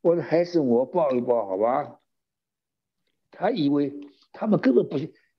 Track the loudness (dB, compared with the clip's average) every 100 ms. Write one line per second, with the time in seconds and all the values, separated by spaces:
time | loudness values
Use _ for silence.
0 | 0 0 0 0 0 0 2 2 0 0
1 | 0 0 0 -2 -2 -2 0 -2 -4 -14
2 | _ _ _ _ _ _ _ _ _ _
3 | _ _ _ -6 -4 0 0 0 -2 -6
4 | -18 _ _ -8 0 2 4 2 2 -4
5 | -8 -14 _